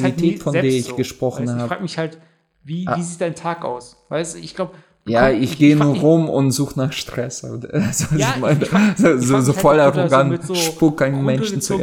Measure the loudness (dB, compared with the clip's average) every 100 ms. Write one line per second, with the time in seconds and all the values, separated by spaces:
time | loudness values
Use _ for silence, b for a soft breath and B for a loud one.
0 | -2 0 0 0 -2 0 0 0 -2 -6
1 | -6 -4 -4 -4 -6 -4 -4 -6 -8 -6
2 | -8 -8 b b b _ -12 -8 -4 -4
3 | -6 -6 -6 -6 -8 -8 -8 -10 -14 _
4 | -8 -6 -6 -10 -14 -10 -10 B B B
5 | -2 2 4 2 -2 4 4 6 4 2
6 | 4 4 2 0 0 -2 -4 -4 -4 -6
7 | -10 -8 -8 -10 -12 -12 -6 -2 -2 -2
8 | -2 0 0 0 2 2 2 4 4 4
9 | 4 4 2 2 2 2 4 6 4 4
10 | 2 4 2 0 -4 -2 -2 2 2 2
11 | -2 0 -2 0 -2 -4 -4 -2